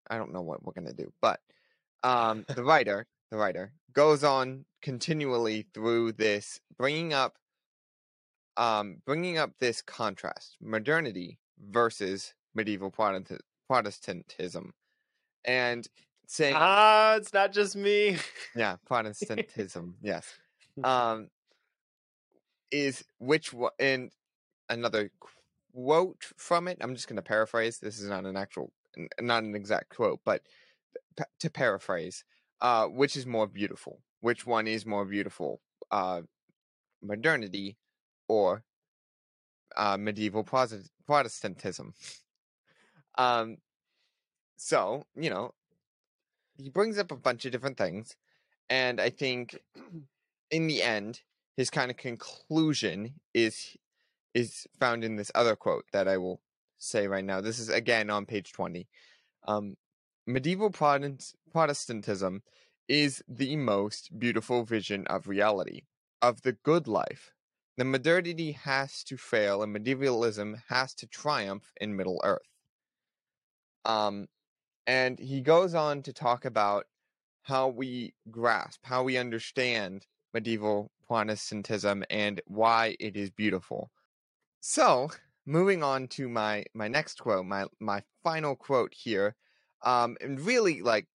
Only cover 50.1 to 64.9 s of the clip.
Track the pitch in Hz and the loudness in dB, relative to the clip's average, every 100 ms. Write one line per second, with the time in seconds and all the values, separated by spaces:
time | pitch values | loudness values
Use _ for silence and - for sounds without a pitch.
50.1 | _ _ _ - 160 160 127 110 107 104 | _ _ _ -4 0 2 2 2 0 -4
51.1 | 120 _ _ _ - 127 156 127 123 131 | -10 _ _ _ -4 -2 0 -2 -2 -8
52.1 | 113 - - - 156 156 135 107 90 113 | -10 -12 -16 -2 2 4 2 0 -2 -8
53.1 | 151 _ 117 113 - - - _ _ _ | -12 _ 2 2 0 -14 -18 _ _ _
54.1 | _ _ 120 113 - - - 127 117 113 | _ _ -2 -2 -6 -12 0 0 2 -2
55.1 | 107 101 - 120 104 - 71 - 101 95 | -4 -2 2 4 2 0 -2 0 0 2
56.1 | 95 92 90 _ _ _ - - 110 101 | 2 -2 -8 _ _ _ -16 -6 -2 0
57.1 | 98 95 95 107 117 110 117 117 117 107 | -2 -2 -4 -4 -6 -2 0 2 2 2
58.1 | 104 101 107 87 - 87 87 - _ - | -2 -2 -6 -6 -8 -8 -8 -14 _ -20
59.1 | _ _ _ - 104 101 - _ _ _ | _ _ _ -4 -4 -4 -12 _ _ _
60.1 | _ - 131 139 185 214 - 147 139 143 | _ -4 -2 0 0 0 2 2 2 0
61.1 | 135 - - _ 165 156 139 - 113 101 | -10 -16 -20 _ 0 2 0 -4 -6 -4
62.1 | 95 95 98 - _ _ _ - 143 147 | -2 -2 -4 -12 _ _ _ 0 2 2
63.1 | 135 - 117 131 151 123 101 104 - - | 0 -10 -4 -2 0 2 2 0 -4 -14
64.1 | 107 120 110 110 123 113 113 92 | -4 0 0 0 0 0 -2 -2